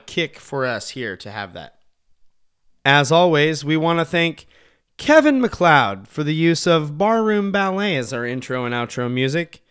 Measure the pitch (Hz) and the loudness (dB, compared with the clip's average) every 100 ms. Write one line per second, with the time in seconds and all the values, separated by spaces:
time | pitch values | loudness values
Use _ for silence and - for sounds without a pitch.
0 | - - 156 - - 139 127 113 - 135 | -8 -6 -6 -8 -10 -6 -4 -4 -8 -10
1 | 113 92 104 104 98 87 73 _ _ _ | -10 -10 -12 -12 -12 -12 -18 _ _ _
2 | _ _ - _ _ _ _ _ 139 143 | _ _ -20 _ _ _ _ _ 2 2
3 | 135 160 180 156 147 156 147 156 165 170 | 4 4 4 4 0 -2 -2 0 0 0
4 | 160 175 170 151 - _ _ _ _ - | 0 0 -2 -4 -16 _ _ _ _ -12
5 | - 311 294 269 247 - 175 151 117 98 | 4 6 6 2 0 2 4 6 4 -2
6 | 101 - 151 156 165 160 - 165 151 147 | -10 -6 -4 0 2 2 2 2 0 -2
7 | 202 226 220 208 202 202 196 190 208 151 | 0 2 2 0 0 -2 -2 -2 -2 -2
8 | 117 131 120 127 123 127 123 120 120 - | -4 -6 -4 -6 -6 -6 -4 -4 -4 -4
9 | 123 123 131 151 170 - _ | -4 -2 -2 -2 -6 -12 _